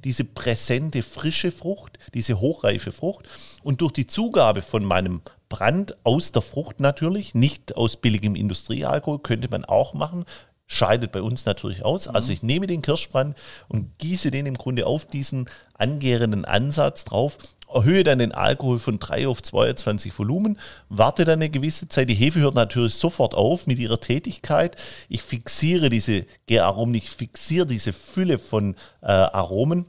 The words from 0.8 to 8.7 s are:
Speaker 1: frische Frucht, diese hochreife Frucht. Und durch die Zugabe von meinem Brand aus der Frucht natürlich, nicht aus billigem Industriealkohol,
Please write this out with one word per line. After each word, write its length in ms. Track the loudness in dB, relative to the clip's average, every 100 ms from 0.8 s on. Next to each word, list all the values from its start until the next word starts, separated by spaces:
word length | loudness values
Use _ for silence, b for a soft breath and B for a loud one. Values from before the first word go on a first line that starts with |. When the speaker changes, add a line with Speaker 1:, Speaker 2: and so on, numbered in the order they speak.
| 0 -4
Speaker 1:
frische 480 | -6 -6 -4 0 -2
Frucht, 460 | -4 -8 -8 -10 -20 B
diese 260 | -6 -2 0
hochreife 520 | 0 2 0 0 -2
Frucht. 340 | -6 -6 -6 B B B B
Und 200 | -4 0
durch 100 | 0
die 160 | 0 -2
Zugabe 540 | 0 2 4 6 4
von 240 | 0 -2 2
meinem 360 | 2 2 -4 -8 B _
Brand 480 | 0 0 2 -2 -2
aus 280 | 2 2 2
der 100 | 0
Frucht 380 | -2 -6 -8 0
natürlich, 560 | 0 2 -2 -2 -2 2
nicht 400 | 2 2 -10 -2
aus 220 | -2 2
billigem 380 | 0 2 0 0
Industriealkohol, 840 | -2 -2 -4